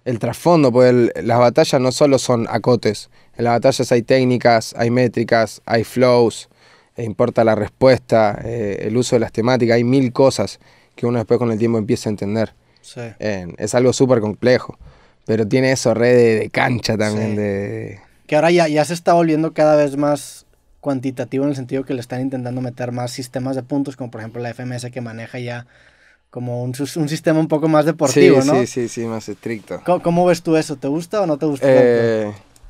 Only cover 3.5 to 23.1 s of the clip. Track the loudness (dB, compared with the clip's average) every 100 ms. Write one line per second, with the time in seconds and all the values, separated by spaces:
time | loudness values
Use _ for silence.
3.5 | 2 2 2 0 0 2 2 2 2 2
4.5 | 2 0 -4 0 2 0 0 0 0 0
5.5 | -6 -4 -2 -2 2 4 4 2 -2 -18
6.5 | _ _ _ _ -12 -8 -2 0 2 2
7.5 | 2 -2 2 4 4 2 2 2 -2 -8
8.5 | -6 -6 -6 -4 -2 0 0 0 -2 0
9.5 | 2 2 2 2 2 2 2 2 2 -6
10.5 | -8 _ _ _ -6 -4 -2 0 0 0
11.5 | 0 0 0 -2 -2 -4 -6 -4 -4 -4
12.5 | _ _ _ -20 -16 -14 -8 -8 -6 -10
13.5 | -10 -2 2 2 2 2 2 0 -2 0
14.5 | 0 -2 -18 -20 -20 _ _ -4 -2 0
15.5 | 0 2 0 0 2 4 6 4 2 -2
16.5 | -2 -2 -2 -4 -2 -2 -2 -4 -4 -4
17.5 | -4 -6 -10 -12 -16 _ _ -2 0 2
18.5 | 2 2 0 0 -2 2 2 4 0 -2
19.5 | 2 4 4 2 0 -2 -2 -6 -20 _
20.5 | _ _ _ -8 -6 -6 -8 -6 -4 -4
21.5 | -4 -6 -8 -6 -8 -8 -6 -6 -6 -8
22.5 | -8 -8 -8 -8 -8 -8